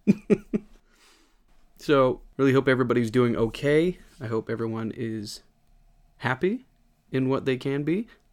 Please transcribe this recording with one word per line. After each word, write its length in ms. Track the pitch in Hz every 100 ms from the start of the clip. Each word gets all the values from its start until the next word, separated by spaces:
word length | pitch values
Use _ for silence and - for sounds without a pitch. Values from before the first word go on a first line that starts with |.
| -
<laughs> 560 | - - 208 - 214 - - _ _ _ _ _ _ _ _ _ -
So, 440 | - 143 127 - - -
really 160 | 135
hope 140 | 135 131
everybody's 440 | 127 123 120 117
doing 240 | 120 120 95
okay. 640 | 113 - 143 151 175 180 - -
I 60 | 120
hope 240 | 113 -
everyone 420 | 113 113 113 113 -
is 440 | 113 110 104 - _ _ _ _ _ _ _ -
happy 480 | 120 127 180 247 - _ _ _ _
in 180 | 131 131
what 160 | 135 139
they 120 | 127
can 260 | 135 139
be. 240 | 147 175 226 - _